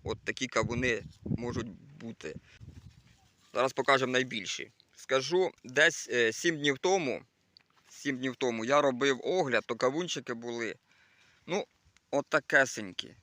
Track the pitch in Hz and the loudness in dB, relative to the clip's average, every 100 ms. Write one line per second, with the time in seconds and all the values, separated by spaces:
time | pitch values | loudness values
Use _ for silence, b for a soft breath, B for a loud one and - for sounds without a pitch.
0 | 104 104 - 107 127 117 107 120 127 110 | -8 -8 -8 -6 -2 -2 -2 -2 -2 -2
1 | - - - - 120 120 113 87 131 - | -6 -14 -8 -6 -4 -6 -8 -12 -20 -16
2 | 117 - 78 - B B - - - - | -16 -12 -12 -14 B B -20 -20 -20 -20
3 | _ _ _ _ _ - 127 - 131 135 | _ _ _ _ _ 0 0 0 4 4
4 | 127 127 127 120 87 - - _ _ - | 6 2 0 -4 -6 -8 -10 _ _ -20
5 | - 135 135 180 180 - - 127 165 - | 0 0 2 2 2 -2 -4 4 4 2
6 | - 120 117 110 175 160 147 135 180 190 | -2 2 2 2 -2 2 0 0 2 2
7 | 143 95 - _ _ _ _ _ _ - | 0 -4 -10 _ _ _ _ _ _ -8
8 | 147 127 131 120 127 113 113 143 143 123 | -6 -4 -6 -2 -2 -2 2 4 4 4
9 | 139 127 131 185 147 117 - 117 127 147 | 2 2 0 0 2 0 0 0 2 0
10 | 180 151 127 117 117 117 113 - b b | -4 -6 -6 -8 -6 -6 -6 -8 b b
11 | b b b b - 185 - _ _ _ | b b b b -4 -4 -4 _ _ _
12 | _ 143 - 156 - 147 131 - 101 87 | _ -4 0 -2 4 4 4 0 -8 -10
13 | - - | -16 -20